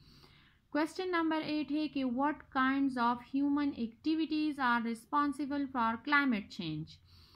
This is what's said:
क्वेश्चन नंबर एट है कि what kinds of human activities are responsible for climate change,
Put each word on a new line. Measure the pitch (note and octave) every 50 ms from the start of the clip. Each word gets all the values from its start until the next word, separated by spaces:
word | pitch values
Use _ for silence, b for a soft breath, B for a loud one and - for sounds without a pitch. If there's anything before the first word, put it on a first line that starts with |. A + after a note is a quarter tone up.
| B B B B B B B B B B B B B _ -
क्वेश्चन | C#4+ D#4 D#4+ - - F#4 F#4
नंबर | F4+ E4+ E4 D#4+ D#4+ D#4 D#4
एट | - D4+ D4+ D4+ - C#4+
है | D4+ D#4 D4
कि | - C#4 C4 C4 A#3+
what | B3 C#4 D4 D#4 D4+ - - -
kinds | C4+ C4 C4 C4+ C#4 C#4 C#4 C4 B3 A#3
of | A#3 B3 B3 - - -
human | C4+ C#4 C#4+ C#4+ D4 D4 C#4+ - -
activities | A#3 A3 - - - D4+ D#4+ D#4 D#4+ C#4 D#4 D4+ D4+ D#4 C#4+ C#4+ C4 A#3+
are | A#3+ A#3+ A3
responsible | A3+ A#3 A3+ - - - D4 C#4+ D4 C#4 C#4 D4+ B3+ C#4+ C#4+ C#4+ C4 -
for | C4 A3+ A3+ A3+ A#3 - C#4+
climate | D4 C#4+ C#4+ C#4 A#3 G3+ G3+ - -
change, | - F3+ D#3+ D#3 D#3 D#3 - - - b b b b b b b